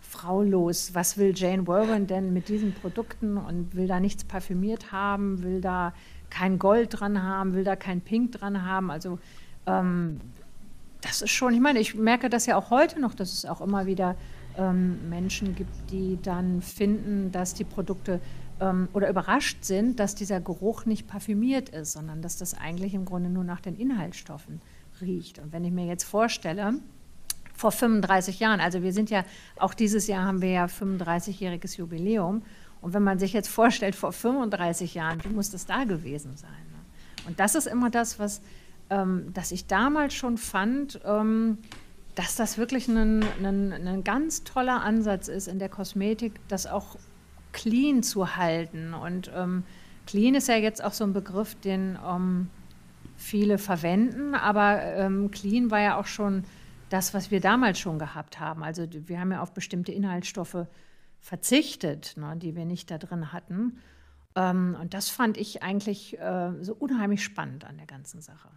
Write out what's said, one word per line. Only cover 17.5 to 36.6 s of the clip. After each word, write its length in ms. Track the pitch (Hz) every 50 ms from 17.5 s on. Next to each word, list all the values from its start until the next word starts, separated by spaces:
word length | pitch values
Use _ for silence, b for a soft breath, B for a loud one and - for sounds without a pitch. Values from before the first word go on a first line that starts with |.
| -
die 120 | - 202
Produkte, 560 | - - 214 180 208 190 190 - 202 180 165 B B B B B B B -
ähm, 260 | 190 190 185 185 185 180 -
oder 160 | 202 196 196
überrascht 540 | 196 185 - - 208 285 - - - - -
sind, 360 | - 190 196 214 254 240 -
dass 160 | 202 196 202
dieser 240 | - 208 190 202 185
Geruch 460 | 170 190 170 - 190 214 220 - -
nicht 220 | 226 214 196 -
parfümiert 600 | - 196 202 - - 208 202 226 254 269 262 269 -
ist, 240 | - 160 151 151 -
sondern 280 | 156 156 156 156 160
dass 160 | 165 170 -
das 160 | - 180 175 -
eigentlich 400 | - - 156 170 175 190 202 190
im 100 | 190 185
Grunde 260 | 180 185 175 175 175
nur 140 | 180 185 180
nach 180 | 175 175 175
den 140 | - 190 170
Inhaltsstoffen 840 | 175 233 269 262 208 156 170 180 - - - 151 147 - - 151 165 b b b b b b - -
riecht. 380 | 185 180 185 175 165 - - -
Und 120 | 143 151 156
wenn 120 | 170 175
ich 60 | 175
mir 160 | 180 180 175
jetzt 160 | 170 175 175 -
vorstelle, 720 | - - 208 226 226 - - - 170 160 202 208 202 247 302 - - - - - - - - - - - - - - -
vor 160 | - - 214
fünfunddreißig 680 | - - 254 233 226 208 180 185 196 185 180 196 180 -
Jahren, 200 | 220 220 214 185
also 220 | 156 180 180 185
wir 120 | 175 190 185
sind 160 | 208 214 214
ja, 160 | 220 190 180 B B B B B B
auch 160 | - - 190 -
dieses 340 | - 226 202 208 214 -
Jahr 180 | - 196 190 185
haben 160 | 196 190 185
wir 100 | 180 185
ja 160 | 185 180 175
fünfunddreißigjähriges 1120 | 175 - - 208 196 190 180 180 170 170 170 175 214 190 - 202 180 175 165 - 185 -
Jubiläum. 640 | - 175 165 170 160 175 202 226 214 175 170 202 226 214 B B B B B B B
Und 120 | - 175 175
wenn 100 | 208 202
man 160 | 196 190 185
sich 140 | 196 190 202
jetzt 160 | 214 190 -
vorstellt, 460 | - - 226 247 233 - 214 196 190
vor 160 | - - 156
fünfunddreißig 840 | 175 - - 226 262 277 247 214 202 180 175 170 170 - 185 165 -
Jahren, 300 | 175 160 160 165 165 160
wie 60 | 190
muss 220 | 214 202 202 202
das 140 | 190 180 -
da 180 | - 185 233 277
gewesen 540 | 214 185 156 170 123 143 147 - 139 131
sein, 120 | - - -
ne? 800 | 147 -